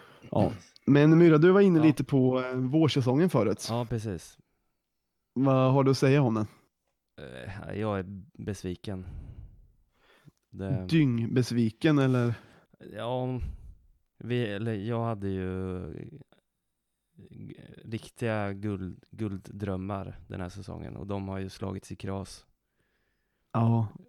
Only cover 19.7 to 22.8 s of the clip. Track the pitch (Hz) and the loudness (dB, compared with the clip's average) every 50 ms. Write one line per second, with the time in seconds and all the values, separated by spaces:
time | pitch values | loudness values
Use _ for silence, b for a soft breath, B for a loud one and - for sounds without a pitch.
19.7 | 92 92 95 98 101 98 95 95 95 - - - 98 95 90 90 95 101 - - | -4 -4 -6 -6 -6 -8 -8 -10 -14 -16 -14 -12 -10 -10 -8 -10 -10 -12 -14 -12
20.7 | 85 82 80 - - - - 98 101 98 98 98 95 95 95 92 - - 98 95 | -12 -12 -12 -12 -12 -10 -8 -8 -6 -6 -6 -6 -6 -8 -8 -10 -10 -10 -8 -8
21.7 | 95 98 - - 95 - - 95 98 98 95 - - - - _ _ _ _ _ | -8 -8 -10 -12 -14 -10 -8 -8 -6 -6 -8 -10 -14 -18 -20 _ _ _ _ _
22.7 | _ _ | _ _